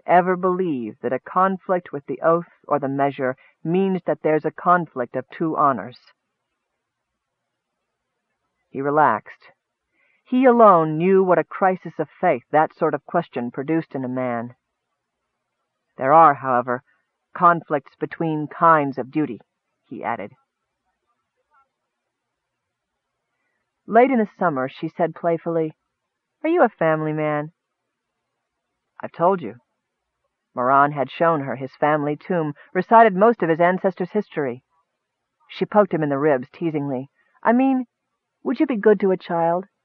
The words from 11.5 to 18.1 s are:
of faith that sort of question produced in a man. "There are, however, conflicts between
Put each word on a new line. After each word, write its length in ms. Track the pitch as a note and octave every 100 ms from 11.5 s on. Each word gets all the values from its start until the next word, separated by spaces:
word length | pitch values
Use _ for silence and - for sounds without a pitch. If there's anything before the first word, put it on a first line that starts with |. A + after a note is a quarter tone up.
| - F#3+ F#3 E3+ -
of 100 | D3+
faith 320 | - F3+ B2+ -
that 240 | D3 D#3
sort 200 | - D#3+
of 120 | D3 -
question 460 | F3 E3+ C3 A#2+
produced 420 | - D3+ E3 D#3
in 100 | C#3
a 40 | B2+
man. 480 | B2+ B2+ A#2 A#2+ - _ _ _ _ _ _ _ _ _ _ _ _ _ -
"There 160 | C3+
are, 220 | D#3 D#3+
however, 480 | C#3 C3+ B2 B2+ B2 _ _ _ _ _
conflicts 640 | - F3 E3+ - D3+ -
between 540 | - D#3